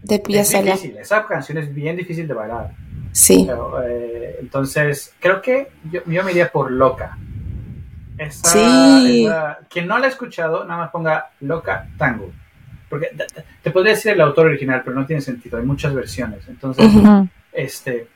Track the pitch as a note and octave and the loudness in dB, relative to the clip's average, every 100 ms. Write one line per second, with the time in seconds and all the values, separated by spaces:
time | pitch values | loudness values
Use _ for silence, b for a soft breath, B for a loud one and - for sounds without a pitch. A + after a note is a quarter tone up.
0 | - G#3 G#3 G#3 G3+ G3+ G3 F#3+ C#3+ - | -4 -4 0 0 2 0 0 -2 -4 -12
1 | - G#3+ G#3+ D#3+ C#3 D#3 D3 C#3+ D3+ F3 | -2 -2 -2 -6 -6 -8 -8 -8 -8 -8
2 | F3+ E3 D#3 A#2 G#2+ A#2 - - - - | -8 -8 -8 -8 -8 -8 -10 -14 -16 -14
3 | - - - F#3 - A#2 A#2+ C3+ B2 A#2+ | -6 2 6 6 4 -2 -6 -6 -6 -6
4 | A#2+ A#2 A#2+ - B2 C3+ C3+ D3+ D3 C#3 | -8 -10 -12 -14 -8 -6 -4 -2 -2 -2
5 | - _ F3+ F#3+ B3+ C4 C#4 _ D#3 F3 | -10 _ -2 -2 0 -2 -4 _ -12 -10
6 | E3+ E3+ F#3+ F3 E3+ D3 B2+ B2+ C3 - | -4 -4 0 0 0 -2 -2 2 0 0
7 | - - - - - - - - - - | -10 -14 -14 -12 -12 -12 -14 -16 -18 -18
8 | - - D3+ - - G#3 A#3 C4 C4+ C4+ | -16 -12 -12 -4 2 4 6 8 8 8
9 | B2 A#3 A3 G#3+ D3+ - - F3 F3 A#3 | 6 4 2 0 -4 -8 -10 -6 -2 0
10 | C4 B3+ B3 - E3 F3+ F#3 E3+ D#3+ E3+ | 0 -2 -10 -6 -4 -4 -6 -8 -6 -4
11 | D#3+ D#3 - _ C#3 E3 - - - - | -2 -2 -4 _ -6 -6 -4 -8 -8 -4
12 | C#3+ A2 F#2+ - - _ - - - D3 | -4 -4 -10 -18 -20 _ -20 -20 -12 -8
13 | - D3 - - - _ D#3+ F#3 G#3 G#3 | -8 -8 -12 -14 -20 _ -2 2 4 2
14 | G#3+ G3 D3 E3 D#3+ C#3+ C3+ B2+ C3 C3 | 2 4 4 6 4 2 -2 -4 -4 -6
15 | C3+ D#3 C3+ A#2+ - A#2 B2+ C#3 C#3+ C3+ | -4 -4 -6 -10 -8 -6 -4 -2 -2 -4
16 | G#2 - A2+ G2+ - - C3+ B2+ A3 G#3 | -6 -8 -8 -10 -16 -10 -4 6 8 8
17 | G#3 G3+ F#3+ _ _ - C3+ - C3+ A#2+ | 8 6 4 _ _ -8 -8 -8 -6 -6
18 | A#2 | -8